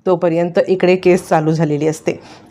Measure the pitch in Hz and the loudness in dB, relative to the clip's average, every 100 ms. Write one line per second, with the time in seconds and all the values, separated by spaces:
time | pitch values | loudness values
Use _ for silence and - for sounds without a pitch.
0 | 190 170 175 165 175 175 180 185 180 185 | -2 0 0 0 0 -2 0 0 2 2
1 | 185 180 - 165 156 160 156 147 151 156 | 2 0 2 0 0 0 0 0 -2 -2
2 | - - - - - | -6 -8 -12 -20 -6